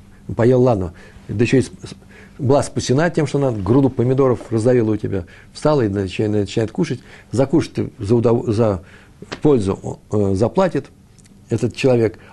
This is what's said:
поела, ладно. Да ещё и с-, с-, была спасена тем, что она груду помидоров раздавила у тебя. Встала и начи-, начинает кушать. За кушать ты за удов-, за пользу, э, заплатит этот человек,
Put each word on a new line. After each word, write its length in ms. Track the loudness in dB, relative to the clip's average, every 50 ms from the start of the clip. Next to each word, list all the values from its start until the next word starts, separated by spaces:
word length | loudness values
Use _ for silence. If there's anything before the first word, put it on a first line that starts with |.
| -20 -20 -20 -18 -14 -8 -2
поела, 240 | 2 2 4 4 4
ладно. 320 | 4 2 2 0 -2 -6 -8 -14 -20 -20 -20 -18 -14 -6
Да 140 | -2 -2 0
ещё 160 | 2 2 2
и 40 | 0
с-, 80 | 0 -6 -16 -18
с-, 120 | -18 -18 -20 -20 -20 -20 -20 -20 -20 -12 -4
была 240 | 0 2 2 2 0
спасена 480 | -2 -4 -4 -2 0 0 2 0 0
тем, 160 | 0 -2 -2
что 120 | -2 0 -2
она 140 | -2 -2 -2
груду 380 | -2 0 2 2 4 2 2
помидоров 500 | 0 0 0 0 2 2 2 2 0 -2 -4 -4
раздавила 420 | -4 0 2 2 2 2 2 0 -2
у 40 |
тебя. 280 | -2 -4 -4 -6 -6 -8 -8 -14 -20 -20 -20 -10
Встала 300 | -4 -2 0 2 2 0
и 60 | 0
начи-, 380 | 0 -2 -4 -4 -4 -2 -2 0
начинает 440 | 0 0 -2 -2 -2 -4 -4 -2 -2
кушать. 280 | -4 -4 -4 -4 -8 -12 -16 -20 -20 -16 -6
За 160 | -2 -2 0
кушать 260 | 2 2 0 0 -2 -4
ты 160 | -6 -6 -6 -8 -8
за 160 | -2 0 0
удов-, 300 | 2 2 2 2 0 0 -2
за 340 | 0 0 0 0 0 -2 -6 -12 -20 -20 -20 -20 -20 -20 -18 -16 -6 -2
пользу, 600 | 2 2 2 2 2 0 -4 -4 -6 -10 -12 -12 -10 -4
э, 240 | -2 0 0 0 0
заплатит 520 | 0 0 0 0 0 0 0 0 -4 -8 -10 -14 -20 -20 _ _ -20 -20 -20 -20 -18 -10 -6
этот 260 | -4 -2 -2 -4 -2
человек, 440 | 0 2 2 4 4 2 0 -2 -6 -18 -20